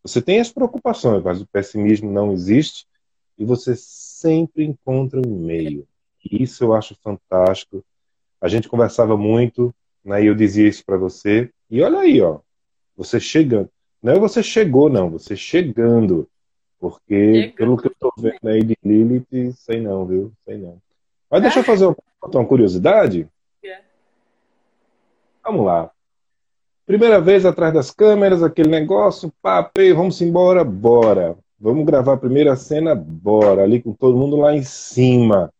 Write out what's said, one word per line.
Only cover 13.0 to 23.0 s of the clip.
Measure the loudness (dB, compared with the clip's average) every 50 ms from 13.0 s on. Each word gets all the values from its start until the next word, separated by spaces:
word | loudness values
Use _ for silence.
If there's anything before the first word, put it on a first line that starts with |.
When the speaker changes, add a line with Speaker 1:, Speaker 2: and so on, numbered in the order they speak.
| -10 -6 -6 -6
Speaker 1:
chegando. | -6 -2 0 0 2 2 0 -2 -2 -6 _ _ _ _ _ _
Não | -2 0 2
é | 2
você | 2 0 -2 -4
chegou, | -6 -2 -2 -2 0 2 2 4 4 4
não, | 2 0 -2 -4
você | -6 -10 -12 -12 -12
chegando. | -12 -10 -2 -2 -2 -2 -2 -4 0 0 2 2 2 2 0 -2 -2 -4 _ _ _ _ _ _ _ _ _ _ _
Porque, | -12 -12 -12 _ _ _ 0 2 4 4 4
Speaker 2:
Chegando. | 2 2 -2 _
Speaker 1:
pelo | -4 0 0 0
que | 0 -2
eu | -8 -8 _
tô | -8 -8 -6
vendo | -4 -6 -6 -6 -4 -6
aí | -2 0 0 0
de | -2 -4 _
Lilith, | _ 0 2 2 2 2 0 -4 -6 _ -8 -6 -6 -8 -10
sei | _ _ -8 -8 -6
não, | -6 -6 -6 -6 -6
viu? | -4 -4 -6 -6 -8 _ _ _
Sei | -18 -16
não. | -16 -16 -18 -20 _ _ _ _ _ _ _ _ _ _ _
Mas | 0 0
deixa | 2 2 0 0
eu | 0
Speaker 2:
Ah. |
Speaker 1:
fazer | 2 2 2 2
uma, | 2 0 -2 _ _ _ _ -16
uma | -4 -2 -2 0
curiosidade. | 2 4 4 4 2 2 0 0 2 4 4